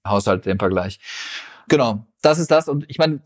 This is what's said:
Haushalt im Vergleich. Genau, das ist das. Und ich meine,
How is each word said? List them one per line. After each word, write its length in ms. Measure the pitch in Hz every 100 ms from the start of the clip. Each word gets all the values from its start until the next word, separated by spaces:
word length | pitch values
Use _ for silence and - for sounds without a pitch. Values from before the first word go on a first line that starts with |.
| 98
Haushalt 400 | 101 101 92 98
im 100 | 95
Vergleich. 400 | 98 92 92 - - - - - - - -
Genau, 360 | 151 120 104 - _
das 180 | 151 156
ist 120 | 160
das. 180 | 156 156
Und 160 | 143 120
ich 100 | -
meine, 220 | 160 147